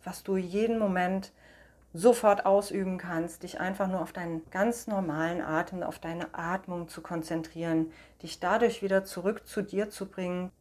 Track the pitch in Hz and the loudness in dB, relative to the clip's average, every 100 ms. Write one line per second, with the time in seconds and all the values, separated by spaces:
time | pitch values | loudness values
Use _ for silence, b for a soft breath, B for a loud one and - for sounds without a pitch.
0 | 180 - - 190 180 202 226 226 208 185 | -14 -10 -2 -2 0 0 2 2 2 2
1 | 180 190 190 B B B B B _ 165 | 2 0 -4 B B B B B _ 4
2 | 220 233 214 196 196 196 202 196 190 180 | 6 8 6 6 6 4 4 -2 -2 -2
3 | 180 165 170 - 180 - 185 190 190 185 | -2 -2 -2 -6 -10 -4 -4 0 0 0
4 | 165 185 170 160 - 185 214 233 - 196 | -2 -6 -6 -6 -6 0 0 0 -2 -2
5 | 175 151 165 175 - 156 170 185 170 - | 0 0 0 -2 0 0 0 -4 -6 -6
6 | 165 170 - - 165 190 190 175 165 - | -8 -6 -6 -6 -4 -4 -4 -8 -8 -12
7 | - 170 160 165 160 165 165 160 160 B | -6 -6 -4 -4 -4 -6 0 2 0 B
8 | B - 160 - 180 220 233 226 196 190 | B -18 -14 -4 0 4 4 2 2 2
9 | 190 180 185 214 - - 196 190 208 - | 2 -2 -2 -4 -6 -6 -4 -2 -4 -6
10 | 196 - 180 180 185 - | -10 -6 -4 -4 -6 -10